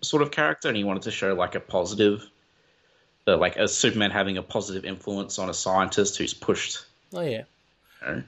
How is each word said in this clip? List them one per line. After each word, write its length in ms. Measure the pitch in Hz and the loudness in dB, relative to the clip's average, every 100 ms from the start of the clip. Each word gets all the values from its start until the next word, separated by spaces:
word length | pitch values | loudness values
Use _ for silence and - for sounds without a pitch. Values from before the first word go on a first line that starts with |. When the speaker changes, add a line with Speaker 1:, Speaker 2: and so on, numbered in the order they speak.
Speaker 1:
sort 200 | - 151 | -2 2
of 100 | 143 | 2
character, 380 | - 147 156 151 | 2 0 0 -2
and 80 | 107 | 0
he 80 | 101 | 0
wanted 180 | 95 | -2
to 80 | 107 | -4
show, 220 | 104 98 | -2 0
like, 200 | 90 90 | 0 0
a 60 | - | -2
positive, 640 | - 95 90 107 104 104 - _ _ _ _ _ _ _ _ _ - | -2 -2 -2 4 4 4 -6 _ _ _ _ _ _ _ _ _ 2
uh, 80 | 82 | 4
like, 220 | 87 - | 4 2
a 100 | 95 | 0
Superman 440 | - 123 113 101 | 2 2 2 0
having 260 | 98 98 95 | 2 0 -2
a 40 | |
positive 440 | - 113 98 95 92 | -4 -4 -4 -8 -8
influence 520 | 95 - 98 98 - | -10 -6 -6 -6 -6
on 100 | 92 | -4
a 40 | |
scientist 640 | 85 95 95 92 - 98 - | -4 2 2 4 4 2 0
who's 160 | - | -4
pushed, 520 | - - 98 - - - _ _ | -4 0 0 0 -8 -12 _ _
Speaker 2:
Oh, 60 | 175 | -4
yeah. 240 | 160 110 - _ _ _ _ _ | -4 -4 -8 _ _ _ _ _
Speaker 1:
you 60 | - | -8
know. 160 | 127 | -8